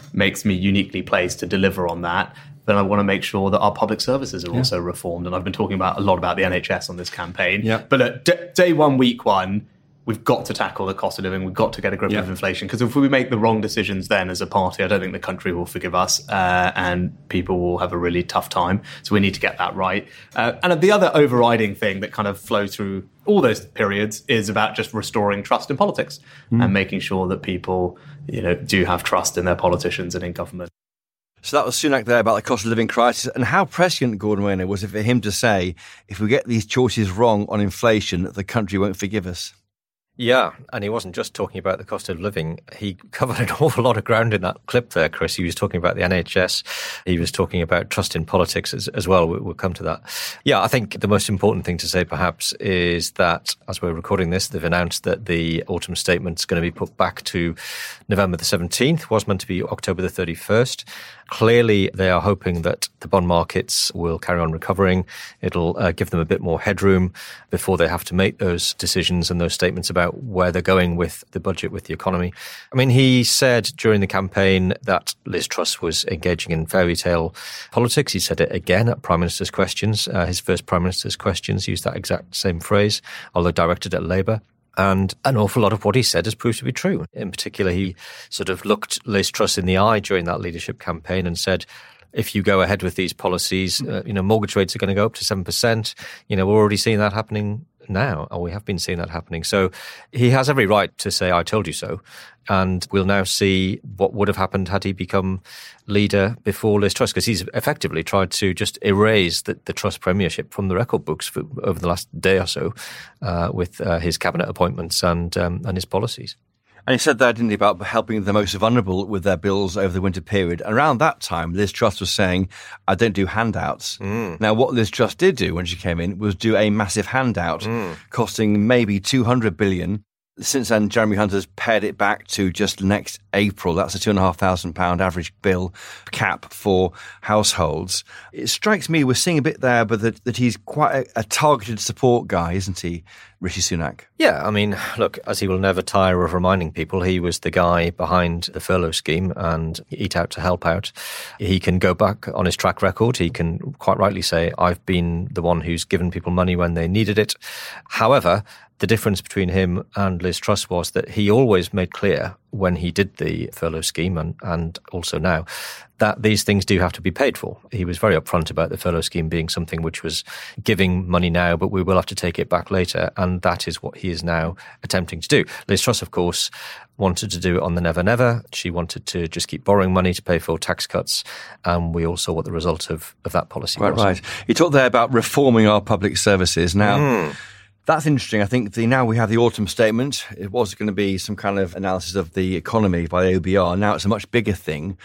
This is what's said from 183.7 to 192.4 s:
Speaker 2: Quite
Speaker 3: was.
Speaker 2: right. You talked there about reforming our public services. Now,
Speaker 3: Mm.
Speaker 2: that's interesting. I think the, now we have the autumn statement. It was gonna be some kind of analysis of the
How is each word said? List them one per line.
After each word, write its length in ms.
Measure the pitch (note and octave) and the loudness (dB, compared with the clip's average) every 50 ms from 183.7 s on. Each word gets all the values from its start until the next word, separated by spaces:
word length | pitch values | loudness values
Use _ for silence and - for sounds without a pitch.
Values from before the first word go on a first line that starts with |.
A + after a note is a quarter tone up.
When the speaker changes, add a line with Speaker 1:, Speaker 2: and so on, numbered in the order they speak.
| - - | -4 0
Speaker 2:
Quite 160 | G#2 G2 - | 0 0 2
Speaker 3:
was. 100 | - G2+ | 4 2
Speaker 2:
right. 180 | G2 F2+ F#2 - - - - - - | 2 2 0 -4 -10 -12 -8 -2 0
You 60 | A2+ | 4
talked 200 | - E3 F3 C#3+ | 4 4 6 6
there 120 | C#3 C3 B2 | 6 6 6
about 260 | G#2 A#2+ A#2 B2 B2+ | 6 4 4 4 4
reforming 520 | A2+ A2 - - C#3+ C#3+ C3+ A#2 A2+ A2 | 2 2 2 2 4 6 6 8 8 8
our 140 | G#2 G#2+ G#2 | 8 6 6
public 380 | G2+ - A2+ F2+ G2+ G2+ - - | 4 2 0 2 2 0 0 2
services. 580 | - A2 G2+ F#2 F#2 E2+ - E2 E2+ E2 E2 | 4 4 6 6 4 2 2 2 2 2 4
Now, 220 | G2+ G#2 G#2 G2+ C#3 | 4 4 4 4 4
Speaker 3:
Mm. 380 | D3 C#3 B2 G2+ E2 D2+ C#2+ - - - - - - _ _ _ - - | 4 4 2 2 0 -2 -6 -10 -14 -18 -20 -20 -20 _ _ _ 0 0
Speaker 2:
that's 200 | D#3+ D#3 C#3 D#3 | 0 2 4 2
interesting. 340 | D3 B2+ - - - G#2+ | 2 2 0 0 0 0
I 40 | G2+ | 2
think 280 | G2 B2 B2+ A2+ G2+ - | 2 2 0 0 0 -2
the, 140 | A#2 A2+ A2+ | 0 2 2
now 180 | C3 C3 B2+ | 4 4 4
we 100 | A2+ A2 A#2+ | 2 2 2
have 120 | A2+ G2+ | 2 2
the 80 | A2+ A#2 | 4 4
autumn 300 | A#2 A#2 - - G#2+ F#2 | 4 4 2 0 -4 -4
statement. 580 | - - A2+ G#2+ A2 A#2 C3 C#3+ B2+ - - - G#2+ | 2 2 2 4 4 2 0 -2 -2 -6 -8 -10 -12
It 160 | - F#2+ G2 | -12 -10 -6
was 220 | G2 B2 A2+ F#2 - | -2 -2 -2 -2 -2
gonna 180 | - G#2+ G#2+ | -6 -4 -4
be 280 | G2 F#2+ G2+ G2 F#2+ F#2 | -2 0 0 0 0 -2
some 160 | - - G#2 | -4 -6 -8
kind 240 | F#2+ - G2+ G2 G2 | -4 -4 -2 0 0
of 160 | F#2+ F2 E2+ | -2 -2 -4
analysis 400 | F#2+ F#2+ F#2+ F#2 F#2 - - F2 | -6 -4 -2 -2 -4 -4 -4 -4
of 180 | G2 E2+ D#2 - | -4 -4 -4 -2
the 220 | F#2+ | -2